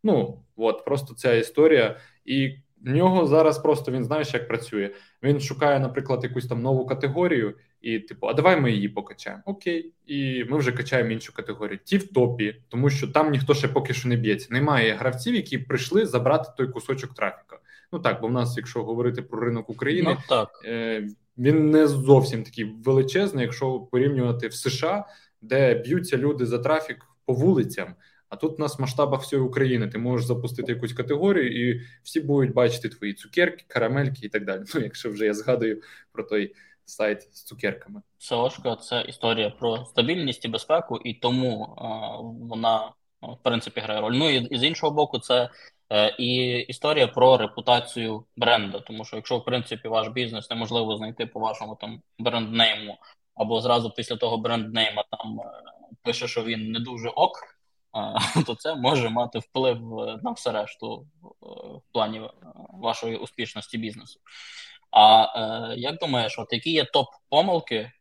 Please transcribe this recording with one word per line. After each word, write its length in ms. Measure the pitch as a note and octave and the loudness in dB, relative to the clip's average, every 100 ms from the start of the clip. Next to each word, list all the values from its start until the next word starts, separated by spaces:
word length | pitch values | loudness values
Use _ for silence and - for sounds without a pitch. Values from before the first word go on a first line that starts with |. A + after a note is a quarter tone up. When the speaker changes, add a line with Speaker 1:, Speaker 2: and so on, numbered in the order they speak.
Speaker 1:
Ну, 380 | G#3+ D3+ G2 - _ - | 4 2 2 -6 _ -2
от, 280 | A2 - | 0 0
просто 300 | - C#3 C#3 | -2 -2 -4
ця 200 | - C3 | -2 2
історія. 640 | A#2 A2+ - D#3 D3 A2 G#2+ - _ | 4 2 6 8 8 4 0 -16 _
І 300 | - C3+ C3+ - _ _ | -4 0 0 -4 _ _
в 60 | B2+ | 0
нього 360 | C#3+ F#3 F#3 D3+ | 4 4 4 4
зараз 320 | D#3 D#3 C#3+ | 6 6 4
просто, 340 | D3+ D3 - | 2 0 0
він, 120 | B2+ | -4
знаєш, 300 | B2 D3+ C#3+ | -2 -2 -2
як 140 | A#2+ - | -4 -4
працює. 420 | A#2 - G#2+ G2 - - _ | -6 -4 -4 -4 -8 -20 _
Він 180 | C3+ D3 | 0 0
шукає, 400 | - C#3 D3 C#3 | 0 0 2 2
наприклад, 440 | C3 C#3 C3+ B2 | 0 -4 -2 -4
якусь 220 | B2 B2 A#2+ | -2 -6 -6
там 160 | A#2 | -4
нову 240 | B2 C3+ C3 | 0 0 0
категорію, 680 | C3 C#3 D3+ F3+ C#3 G#2+ - _ _ | -2 -2 0 0 2 -2 -6 _ _
і, 180 | A#2 A2+ | -6 -6
типу, 280 | - - G#2 | -6 -8 -2
«А 60 | |
давай 260 | B2+ E3 F3 | 4 4 6
ми 120 | B2+ | 4
її 160 | G#2+ G2+ | 2 -2
покачаємо». 540 | G#2 - - - G2 G3 | -6 -10 -14 -12 -10 -10
Окей, 460 | G3 F3+ E3+ E3 _ - | -6 -4 -4 -6 _ -8
і 380 | C#3+ C3+ B2+ | -4 -4 -4
ми 140 | B2 D3+ | -2 0
вже 140 | B2+ | 0
качаємо 380 | A#2+ - C3 A2+ | -2 -2 0 0
іншу 240 | A2+ - | -4 -8
категорію. 440 | - - G2+ G#2 G2+ | -12 -10 -8 -8 -10
Ті 140 | - G3 | -2 -2
в 140 | F#3+ | 2
топі, 500 | C3 A#2+ B2 G#2 - _ | 2 2 2 -4 -4 _
тому 220 | A#2+ C#3+ | 0 0
що 180 | C#3 C#3 | 0 0
там 220 | D3+ D#3 | 2 2
ніхто 240 | C#3 C#3 | 2 2
ще 140 | C#3+ - | 2 2
поки 260 | C#3 C#3 | -2 -2
що 140 | A#2+ B2 | -4 0
не 80 | A#2+ | 0
б'ється. 320 | A2 G2 - | 2 0 0
Немає 440 | B2 D3 C3+ A2+ | 0 2 4 4
гравців, 400 | G#2 B2+ B2+ A#3 | 2 -2 -2 -2
які 240 | A#3+ - C3 | -2 -2 -6
прийшли 480 | - C3 - F#3+ G3+ | -2 -4 2 2 2
забрати 440 | B2 B2+ D#3 D#3 - | 2 4 2 0 -4
той 120 | C3 | -4
кусочок 460 | B2 - C3 C3 | -4 -6 -6 -6
трафіка. 440 | - G2 - _ - _ - _ | -4 -4 -6 _ -20 _ -20 _
Ну 60 | F3+ | -2
так, 220 | F3 - | 0 0
бо 80 | A2+ | 0
в 40 | |
нас, 240 | B2 A#2+ A#2+ | 0 0 -4
якщо 280 | - A#2+ | -6 -6
говорити 380 | A2 A#2 A#2+ B2 | -4 0 0 -2
про 180 | - A2 | -8 -4
ринок 300 | A#2+ A#2 A2 | -2 -2 -6
України, 400 | A2 C3 E3+ E3 | -6 -2 0 0
Speaker 2:
Ну, 120 | - - | 0 0
так. 200 | B2+ G#2+ - | 0 0 -8
Speaker 1:
е, 440 | A2 A#2 A2+ A2 G#2 G#2 _ B2 | -8 -6 -4 -4 -6 -12 _ 0
він 320 | B2+ D#3 D3+ | 4 4 6
не 160 | D#3 D3+ | 6 6
зовсім 560 | C#3 C3 C#3 - A#2+ | 2 8 8 8 -4
такий 220 | A2 - | -6 -8
величезний, 800 | G#2+ A2 C3 C3+ C3 F3+ G3+ C3+ | -8 -4 2 2 4 2 0 0
якщо 360 | A#2 - C3+ B2+ | -4 -2 -4 -4
порівнювати 680 | - B2+ C#3 C3+ A#2+ A#2 A#2 | -2 2 2 2 0 -2 -6
в 60 | |
С 160 | - B2+ | -4 -4
Ш 180 | - D#3+ | -2 -2
А, 160 | G3+ G3+ - _ _ | -2 -6 -18 _ _
де 320 | A2 C3 C3+ | -2 4 6
б'ються 420 | A#2 B2 F3 F3 C3 | 4 0 -2 0 0
люди 300 | C#3 C#3+ A#2+ | 0 0 0
за 120 | B2 | 0
трафік 480 | C3+ D#3 D#3 C3 _ _ - | 2 0 -2 -12 _ _ -4
по 60 | |
вулицям, 640 | B2 E3 E3 - - F2+ - _ _ _ | 2 4 4 2 -4 -8 -12 _ _ _
а 80 | G#2 | -4
тут 220 | D#3 D#3 | -4 -2
у 40 | |
нас 160 | D3 C#3+ | -4 -2
в 20 | |
масштабах 420 | C3+ B2+ C#3 C3+ | -4 2 2 0
всієї 260 | - C#3+ B2+ | 0 0 0
України 400 | B2+ C3+ B2 G2+ | 2 2 2 -2
ти 100 | A2+ | -4
можеш 280 | B2 B2 A#2+ | -2 -2 0
запустити 460 | B2 A#2+ - - | -2 -4 -6 -6
якусь 200 | B2 A#2+ | -4 -6
категорію, 800 | - B2+ D3 F#3+ F#3 B2+ A#2 B2 | -6 -2 0 2 2 0 0 -2
і 100 | B2 - - | -2 -6 -20
всі 180 | - E3 | -4 -4
будуть 320 | C#3+ C#3+ B2+ | 2 2 4
бачити 340 | A2 A#2+ A#2+ A2 | 4 2 2 -6
твої 260 | - G#2 | -6 -8
цукерки, 500 | G2 - - F3 - _ | -8 -4 2 2 0 _
карамельки 580 | A#2+ A#2 C3+ C#3 C3+ G#2+ | -2 0 0 -2 -4 -6
і 20 | |
так 160 | G#2+ | -6
далі. 180 | G2 F#2+ G2+ | -4 -6 -4
Ну, 60 | D#3+ | -4
якщо 300 | G#2+ - A#2 | -4 -6 -10
вже 140 | G#2 | -2
я 100 | G#2+ | 0
згадую 480 | G#2 A#2+ A#2+ A2+ G#2+ - - _ | 0 0 0 0 -2 -8 -20 _
про 100 | - | -10
той 320 | G#2+ G#2+ G2 - - _ | -2 -2 -2 -8 -20 _
сайт 440 | - - G#2+ G2+ - | -20 -2 -2 -2 -8
з 120 | - | -20
цукерками. 580 | - - G#2 F#2+ - - _ _ | -20 -6 -6 -6 -14 -20 _ _
Speaker 2:
С 180 | - A#2+ | -6 -2
О 140 | A#2+ | -2
шка — 260 | - B2+ A2 | -2 -6 -6
це 240 | - A#2+ - | -6 -6 -6
історія 420 | - A#2 A2+ G#2 | -4 0 0 -2
про 340 | - A#2+ A2+ | -2 -2 -2
стабільність 600 | B2+ - A#2+ F3 C#3 A#2+ | -2 0 0 0 -4 -6
і 40 | A#2 | -6
безпеку, 480 | A2 - D#3+ E3 A#2 | -8 0 0 0 -8
і 180 | A#2 | -8
тому, 600 | G#2 A#2+ B2+ B2+ A2 G#2+ - | -2 0 2 0 -2 -8 -12
е, 60 | A2+ A2 G#2+ A#2+ A#2 A#2 A#2 | -10 -8 -8 -10 -12 -14 -10
вона, 440 | A2+ A2+ A2+ A2 - _ _ | -2 2 2 -2 -14 _ _
е, 40 | B2+ | -18
в 120 | B2 | -4
принципі, 380 | B2+ A#2+ - A#2 | 0 0 -4 -8
грає 200 | A2 G#2+ | -4 -4
роль. 140 | G#2+ | 0
Ну, 160 | B2 D#3 | 2 2
і, 140 | C3 | 2
і 140 | A#2+ C3 | 0 0
з 60 | |
іншого 280 | C3+ D#3+ D#3 | 0 0 0
боку, 260 | D3 D3 B2 | 2 0 -2
це, 320 | - B2 B2 - - _ _ | 0 0 0 -6 -20 _ _
е, 220 | G#2 G#2+ - | 2 2 0
і 300 | B2 B2 B2+ B2 - | -2 0 0 -2 -6
історія 380 | B2 D3+ D3+ B2 | -4 0 2 2
про 300 | - B2+ B2 | 6 8 8
репутацію 880 | G#2+ - A2+ B2 - A#2+ A2+ G#2+ - - | 4 -4 2 2 2 -6 -6 -6 -10 0
бренду. 460 | A#2+ A#2 G2+ G2 - | 4 4 2 -8 -12
Тому 180 | A2 | -14
що 120 | A2 A2+ | -10 -12
якщо, 220 | - B2 | -4 -4
в 60 | |
принципі, 440 | A#2+ B2 A#2+ A2+ A2+ | -2 -4 -4 -10 -2
ваш 200 | A2+ A2 | -2 -2
бізнес 420 | B2 A#2 A2+ - | -4 -6 -6 -8
неможливо 460 | A#2 A2 A#2 A2 G#2+ | -8 -4 -2 -2 -4
знайти 300 | A2 A2+ A2+ | -8 -8 -10
по 140 | - | -4
вашому 360 | A2 G#2+ G#2+ G#2+ | -6 -6 -12 -12
там 220 | G#2+ A2+ _ - | -14 -14 _ -4
бренднейму, 800 | A#2 A#2 A2 A#2 A2+ G#2+ G#2 G2 - _ _ | -2 -2 -2 0 0 0 -8 -16 -20 _ _
або 260 | - A2 A2+ | -6 -2 0
зразу 300 | A#2+ A#2 A2+ | 2 2 0
після 260 | - A2+ A2+ | -8 -8 -4
того 220 | A#2 A2+ | -2 -2
бренднейма 640 | A2+ A#2 A2 A2+ G#2+ G#2 - | -2 -2 -2 -2 -2 -2 -6
там, 300 | - A2 A2 | -8 -10 -12
е, 40 | G#2+ A2+ - - - - | -14 -18 -20 -20 -20 -10
пише, 260 | - A#2+ B2 | -6 -6 -4
що 160 | A#2+ | -4
він 280 | A2+ A2+ A2 | -4 -6 -4
не 80 | A2+ | -6
дуже 280 | A#2+ A#2+ A#2 | -8 -8 -8
ок, 240 | C3+ D#3 - - _ _ _ _ A2 | 0 0 0 -20 _ _ _ _ -8
е, 460 | G#2+ A2 A#2+ E3+ | -4 -2 0 0
<laughs> 40 | B2+ | 0
то 80 | |
це 200 | A2+ D3+ | -4 -6
може 340 | D#3 B2 C#3+ A#2 | 0 2 2 0
мати 300 | A#2 A#2+ A2+ | -2 -2 -6
вплив, 600 | - C3+ C3 A#2 A2+ A2+ | -6 -2 0 0 -6 -8
е, 200 | A2 A3+ | -8 -8
на 80 | A#3+ | -8
все 220 | A#3 - | -6 -4
решту, 540 | A2 G#2 - A2+ A2+ D3+ _ | -4 -6 -8 -12 -12 -16 _
е, 20 | E3+ _ - - - | -20 _ -20 -18 -18
в 160 | - _ | -20 _
плані, 260 | A#2+ A2 A2 | -2 -2 -4
е, 120 | A2 - - - - | -14 -18 -20 -20 -20
вашої 440 | F#2+ A2+ A2+ A2+ A2+ | -6 -4 -2 -4 -6
успішності 640 | - - A2+ G#2+ - A#2 | -10 -8 -8 -8 -10 -8
бізнесу. 420 | A2 G#2+ G2+ - _ - - - - - _ | -8 -10 -20 -20 _ -20 -20 -18 -20 -20 _
А, 320 | G#2+ G#2+ A2 A2 A#2+ A2 A2+ A2+ | 8 10 10 8 2 -4 -4 -8
е, 20 | B2 | -6
як 220 | B2+ D#3+ | -6 -4
думаєш, 400 | E3 B2+ A2 - | -2 0 0 -4
от 140 | A2 | -4
які 180 | A#2 D#3 | -4 0
є 140 | D#3+ | 0
топ-помилки 920 | C#3 C#3+ C3 - _ C#3+ F#3+ G#3+ - A2+ A#2 _ | 2 2 0 -8 _ 2 4 0 0 -6 -6 _